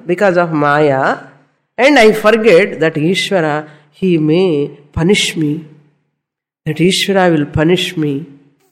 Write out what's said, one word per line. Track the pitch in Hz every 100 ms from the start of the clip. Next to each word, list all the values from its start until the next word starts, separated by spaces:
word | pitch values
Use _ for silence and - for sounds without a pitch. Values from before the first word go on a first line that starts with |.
| 165
because | 180 202 175
of | 170
Maya. | 156 147 147 151 135 160 269 - _ _ _ _ -
And | 262 277 220
I | - 214
forget | 226 220 170 202 135
that | 160 156 160
Ishvara, | 185 - 190 156 151 151 - _ -
he | 185 165 151
may | 165 190 143 143 - _ 165
punish | 165 208 - 170
me. | 147 160 - - _ _ _ _ _ _ _ _ 156
That | 151 180
Ishvara | - - 190 180
will | 160 147 156
punish | 160 185 - 160
me. | 147 139 170 - _ _ _